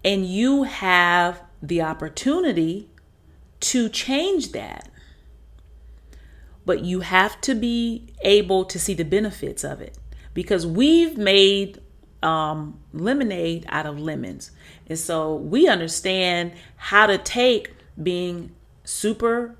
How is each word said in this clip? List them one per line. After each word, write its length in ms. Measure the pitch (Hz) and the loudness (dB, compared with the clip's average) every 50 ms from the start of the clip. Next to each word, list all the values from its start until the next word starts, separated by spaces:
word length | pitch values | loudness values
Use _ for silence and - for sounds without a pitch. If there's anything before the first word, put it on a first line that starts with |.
| - | 0
And 220 | 185 202 196 190 | 0 0 0 -2
you 340 | 180 185 202 233 262 277 277 | -4 -2 0 0 2 2 2
have 800 | 269 - - - 196 185 180 175 175 175 175 175 175 175 180 - - - - - | 0 -2 -6 -4 0 2 4 4 4 4 4 2 2 0 -2 -6 -18 -20 -20 -16
the 220 | - 147 175 170 | -8 -4 -2 -2
opportunity 1080 | 160 156 160 - 160 156 - - - 262 294 359 370 302 196 170 160 160 175 202 214 _ _ - _ _ _ _ _ - - - - _ _ - | -2 -2 -4 -8 -10 -10 -10 -4 -2 -2 0 0 0 0 0 0 0 -2 -2 -8 -10 _ _ -20 _ _ _ _ _ -20 -20 -20 -20 _ _ -8
to 280 | - - - 247 233 214 | -6 -2 0 0 0 0
change 600 | - - - - 269 277 339 392 392 330 - - | -2 -6 -4 -2 -2 0 0 0 0 -2 -2 -4
that. 380 | - - - - - - - - - - - - - - _ - - - - - - - - - - - - - - - - - - - - - - - - - - - - | -8 -10 -10 -10 -14 -16 -18 -20 -20 -20 -20 -20 -20 -20 _ -20 -20 -20 -20 -20 -20 -20 -20 -20 -20 -20 -20 -20 -20 -20 -20 -20 -20 -20 -20 -20 -20 -20 -20 -20 -20 -8 -2
But 160 | - 180 - - | -2 -2 -2 0
you 160 | 180 180 185 | -4 -4 -4
have 420 | 170 - 185 185 196 214 - - | -4 2 4 4 4 4 0 -6
to 140 | - - 262 | -2 -2 -2
be 580 | 214 233 240 233 233 233 233 226 226 - - - - | 0 0 -2 -2 -2 -2 -2 -4 -8 -12 -16 -16 -2
able 420 | - 196 202 208 196 180 190 190 185 | 4 6 6 6 6 4 0 0 0
to 120 | 185 - | -2 -6
see 160 | 180 - - 190 | -6 -4 -4 -2
the 100 | 156 165 | -4 -2
benefits 600 | 143 185 202 220 208 175 - - 135 135 - - | 0 0 0 0 -2 -4 -8 -8 -8 -8 -8 -8
of 180 | 139 139 - | -10 -10 -10
it, 160 | - - - - - - - - - - - | -14 -16 -18 -18 -18 -18 -18 -18 -18 -10 -8
because 320 | 170 - - 208 180 165 | -8 -2 0 0 0 0
we've 500 | 170 160 196 262 302 330 339 339 320 - | -2 2 4 6 6 6 6 4 2 0
made, 640 | 214 208 190 196 196 196 196 202 196 196 196 196 - - - - - - - - - | -2 2 4 6 8 8 6 6 2 -2 -6 -10 -18 -20 -20 -20 -20 -20 -20 -10 -2
um, 580 | - 160 160 160 156 151 156 156 151 151 - - - - - | 0 0 2 2 0 -2 -2 -6 -8 -10 -12 -18 -20 -14 -10
lemonade 720 | 151 170 220 277 285 269 214 190 175 170 170 165 165 165 - | -4 -2 -2 0 0 0 -2 -2 -2 -4 -4 -4 -6 -8 -6
out 180 | - 151 151 | -6 -4 -4
of 120 | 151 147 147 | -4 -8 -8
lemons. 520 | 151 160 151 139 120 - - - - - - - - - - - - | -6 -6 -6 -6 -8 -10 -12 -14 -16 -20 -20 -20 -20 -20 -20 -20 -12
And 140 | - 160 160 | -10 -10 -8
so 340 | - - 170 160 156 156 156 | -6 -4 -4 -2 -2 -2 -4
we 340 | 151 - 147 180 262 349 | -4 -4 -2 4 4 6
understand 840 | 330 214 175 165 160 165 - - 190 185 185 185 180 175 175 175 175 170 - - - - | 6 6 2 0 -4 -6 -4 -2 -2 0 0 0 0 0 -2 -4 -6 -10 -16 -20 -20 -20
how 320 | - - - 196 208 214 | -14 -8 4 6 6 6
to 100 | 208 196 | 6 4
take 560 | 196 - - - 240 247 254 240 208 - - - - - - - - 156 | 0 -2 -4 -2 2 4 4 4 2 -2 -8 -18 -20 -20 -20 -14 -6 -4
being 480 | 180 180 175 180 180 175 175 165 - - - - _ - _ _ | -4 -2 -2 -4 -6 -6 -10 -12 -14 -18 -20 -20 _ -20 _ _
super 720 | - - - - 214 220 - 226 233 233 240 240 233 233 - | -10 -8 -4 -2 -4 -2 0 0 0 0 -2 -4 -6 -12 -20